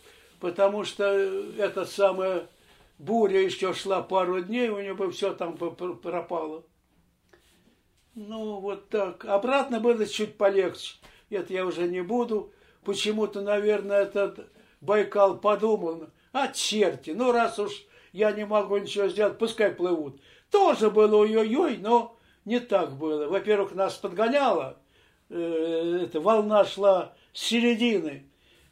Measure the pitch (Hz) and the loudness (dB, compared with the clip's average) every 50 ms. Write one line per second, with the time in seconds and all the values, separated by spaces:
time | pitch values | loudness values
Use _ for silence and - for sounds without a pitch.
0 | _ - - _ _ _ _ _ - 175 165 196 196 196 208 208 196 175 - - | _ -20 -20 _ _ _ _ _ -8 -6 0 2 2 2 2 0 -4 -6 -4 -2
1 | 202 196 196 196 196 190 190 196 208 214 - 214 202 185 - 190 175 - - - | 0 2 2 2 0 0 -2 -6 -8 -8 -4 -2 -2 -2 -2 -4 -6 -6 0 2
2 | 202 190 185 190 185 190 185 170 - - _ _ _ _ _ _ _ _ _ _ | 2 2 2 0 -2 -2 -4 -4 -6 -8 _ _ _ _ _ _ _ _ _ _
3 | 147 160 220 233 214 190 190 190 190 185 175 - 190 185 165 - - 190 190 180 | -6 -2 0 2 2 4 4 2 2 2 0 -2 -4 -4 -4 -6 -4 -4 -4 -4
4 | - - 180 190 185 175 185 185 180 185 226 247 247 226 208 202 202 196 190 190 | -2 0 0 0 0 0 -2 -4 -4 -4 -2 -2 -2 -2 -2 -4 -6 -8 -6 -4
5 | 196 180 - - 196 196 175 - 180 165 160 - 170 175 165 - 180 180 170 - | -4 -6 -4 -4 -4 -4 -4 -4 -6 -8 -6 -6 -8 -8 -8 -8 -10 -10 -10 -10
6 | - 175 170 175 170 - 180 160 160 156 156 165 - _ _ _ _ _ _ _ | -10 -8 -6 -6 -6 -6 -6 -6 -6 -8 -10 -12 -16 _ _ _ _ _ _ _
7 | _ _ _ _ _ _ _ _ _ _ _ _ _ _ _ _ _ _ _ _ | _ _ _ _ _ _ _ _ _ _ _ _ _ _ _ _ _ _ _ _
8 | _ _ _ 226 208 208 226 220 220 214 208 196 190 202 196 196 - _ - 214 | _ _ _ -18 -16 -14 -12 -10 -8 -8 -8 -8 -6 -8 -8 -8 -8 _ -2 -2
9 | 196 180 175 - - - 196 202 220 240 269 277 262 277 240 220 220 240 233 220 | -2 -2 -4 -10 -4 0 0 0 2 2 2 0 0 0 -2 0 2 2 2 2
10 | 208 202 - - 214 - - - 214 196 196 196 185 175 - - - - - - | 0 -2 -2 -4 -6 -6 -2 2 2 4 4 4 2 0 -2 -8 -14 -16 -18 -18
11 | - - - _ _ _ 208 190 175 - 185 185 185 185 156 160 175 175 180 185 | -20 -20 -20 _ _ _ -8 -8 -6 -4 -4 -4 -4 -4 -2 -2 -2 -2 -2 -4
12 | 180 175 240 247 240 220 214 208 - - - _ _ _ _ _ _ 202 196 - | -4 -2 -2 -2 -2 -2 -2 -4 -4 -8 -14 _ _ _ _ _ _ -6 -4 -2
13 | - 208 214 214 214 202 - 202 202 202 208 208 202 208 208 196 196 202 202 202 | -2 -2 0 0 -2 -2 -4 -6 -2 0 0 2 2 2 2 0 0 0 2 2
14 | 196 196 - 202 196 185 - - - - _ _ _ _ _ _ 143 139 208 214 | 2 2 0 0 -2 -2 -2 -8 -18 -20 _ _ _ _ _ _ -2 2 2 2
15 | 196 202 - 208 202 190 175 170 - 202 208 190 214 226 214 190 180 165 165 165 | 2 2 4 4 4 4 4 2 0 0 2 2 2 2 0 0 0 -4 -6 -8
16 | 156 - _ _ _ _ - 262 269 - - - - - 202 214 202 170 - - | -12 -16 _ _ _ _ -4 -2 -2 -2 -4 -4 -4 -2 2 2 2 2 2 -2
17 | - 156 160 214 254 254 240 233 226 - - 208 208 196 - - - _ _ _ | -8 -10 -6 -2 0 2 2 2 2 0 -2 -4 -6 -6 -6 -12 -16 _ _ _
18 | _ _ - 180 214 214 202 214 214 202 214 208 196 190 202 202 196 - - 202 | _ _ -2 0 0 0 0 -2 -4 0 0 0 2 2 0 -2 -2 -4 -2 0
19 | 202 190 - 208 214 196 - - 226 226 - - 214 190 - - 175 180 175 160 | 0 0 2 2 0 0 0 0 -4 -4 0 0 0 0 2 0 0 0 0 -2
20 | 147 139 - - _ - - _ _ _ - 403 392 339 269 214 214 214 196 214 | -2 -6 -12 -16 _ -20 -20 _ _ _ 4 4 6 6 4 4 2 4 6 6
21 | 214 208 214 208 208 214 220 220 220 220 226 302 359 302 233 175 185 214 240 233 | 6 6 6 6 4 4 4 2 2 2 2 2 2 0 0 -4 0 2 2 2
22 | 233 - - _ _ _ _ _ _ 202 233 247 240 - 202 185 165 135 135 135 | 2 0 -8 _ _ _ _ _ _ -2 -2 -2 0 0 0 0 0 0 -4 -6
23 | 156 156 151 151 151 147 185 190 185 208 214 202 196 196 175 185 190 175 - - | -4 -4 -2 -2 -2 -2 -2 -2 0 0 0 0 0 -2 -2 -2 -2 -2 -2 -6
24 | - 190 175 180 220 233 277 285 277 247 190 156 135 131 - - _ _ _ _ | -8 -8 -2 -2 0 2 2 2 2 2 2 0 -2 -6 -10 -16 _ _ _ _
25 | _ _ _ _ _ _ 185 175 170 170 165 160 160 165 165 165 165 170 175 180 | _ _ _ _ _ _ -8 -6 -4 -2 -2 -2 -2 -2 -2 -2 -2 -2 -2 -2
26 | 170 156 - 156 156 202 226 220 208 208 214 208 190 196 - 190 196 202 190 180 | -4 -4 -4 -2 2 2 2 2 2 4 4 4 4 2 0 2 4 4 4 4
27 | 156 - - _ _ _ _ - - - 220 240 233 240 240 214 240 240 220 185 | 2 -4 -10 _ _ _ _ -8 -4 -2 0 2 2 2 2 2 2 2 2 0
28 | 160 151 139 139 139 _ _ _ _ _ _ _ _ _ | -2 -4 -8 -12 -16 _ _ _ _ _ _ _ _ _